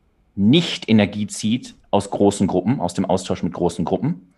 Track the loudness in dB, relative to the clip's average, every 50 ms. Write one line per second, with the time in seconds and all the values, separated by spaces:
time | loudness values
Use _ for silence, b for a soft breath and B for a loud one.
0 | _ _ _ _ _ _ _ 0 2 4 4 4 4 0 -4 -8 0 2 4 4
1 | 4 2 0 -4 -8 -6 -6 -6 -2 -2 -2 -2 -4 -10 -18 _ _ _ -2 -2
2 | -2 -2 0 2 2 2 4 2 0 0 2 0 0 0 0 -2 -2 -4 -4 -2
3 | 0 0 0 0 0 -4 -4 -4 -4 -6 -4 -2 -2 -2 0 -2 -2 -2 -2 -2
4 | -2 -2 -4 -4 -10 B B